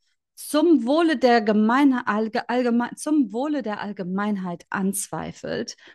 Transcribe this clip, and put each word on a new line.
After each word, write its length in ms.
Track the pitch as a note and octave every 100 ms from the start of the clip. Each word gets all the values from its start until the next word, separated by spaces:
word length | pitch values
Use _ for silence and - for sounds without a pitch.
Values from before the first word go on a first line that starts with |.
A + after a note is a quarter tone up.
| _ _ _ -
zum 500 | - D4+ E4+ C#4+ A3+
Wohle 320 | D4+ E4 C4
der 240 | B3 A#3
Gemeine-, 640 | G#3+ G#3+ G#3+ C4 D4 B3 -
allge-, 420 | G#3 A3 A#3 -
allgemein-, 480 | B3 A#3+ A#3 A#3+ -
zum 380 | D4+ D4+ G#3+
Wohle 300 | A3 D4+ D4
der 180 | G#3+ G#3
Allgemeinheit 840 | G3+ G3 F3+ F#3+ G#3 G3 F#3 E3+ -
anzweifelt, 1040 | F#3+ F#3+ G3 - D#3+ E3 - - E3 A#3 - -